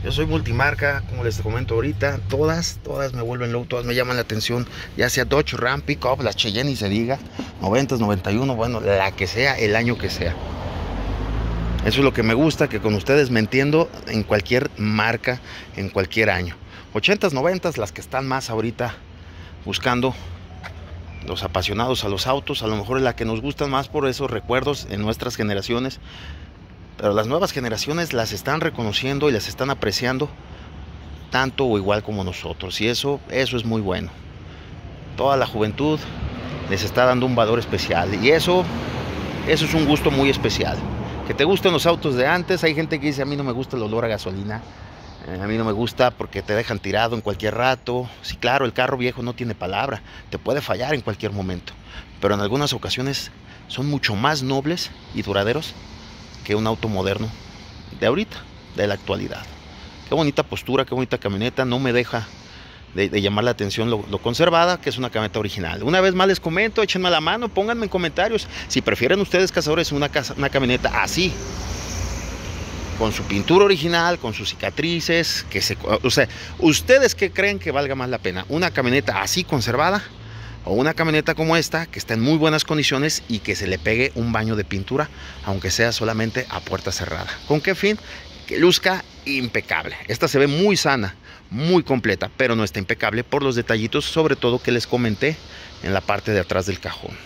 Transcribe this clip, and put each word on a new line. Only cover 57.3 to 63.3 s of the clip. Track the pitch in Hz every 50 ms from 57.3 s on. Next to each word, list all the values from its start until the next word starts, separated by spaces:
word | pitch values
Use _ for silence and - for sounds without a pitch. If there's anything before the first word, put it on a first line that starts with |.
| - - - - - - - - - - - - - -
de | - 107
ahorita, | 127 175 220 - - - - - - - - - -
de | - 98 104
la | 101
actualidad. | 98 - - 95 95 95 90 92 - - - - - - - - - - - - - - -
Qué | -
bonita | 147 165 143 139 -
postura, | 143 - - 98 - - 123 135 135
qué | 127 127
bonita | 127 131 123 - 120
camioneta, | - 107 101 98 107 123 123 - 135
no | 127 120 127
me | 135 131 117
deja | 120 123 - - 117 107 - - - - - - - - - - - - - -
de, | 87 101 95
de | - 104
llamar | 98 98